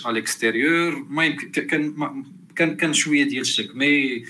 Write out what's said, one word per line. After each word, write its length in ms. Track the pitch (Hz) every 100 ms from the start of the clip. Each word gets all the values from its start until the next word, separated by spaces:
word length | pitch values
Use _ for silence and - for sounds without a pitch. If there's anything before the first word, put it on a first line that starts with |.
| 120
على 80 |
الاكستيريور، 920 | 110 110 - 113 113 151 170 170 143 135
ما 160 | 151 160
يمكن، 260 | 143 117
ك-، 80 | 156
كان، 340 | - 156 151 151
ما، 260 | 147 135 - - - -
كان، 200 | 160 151
كان 180 | 160
شويه 300 | - 156 147
ديال 180 | 131 127
الشك، 340 | - - 98 120
مي 480 | 143 147 135 117 120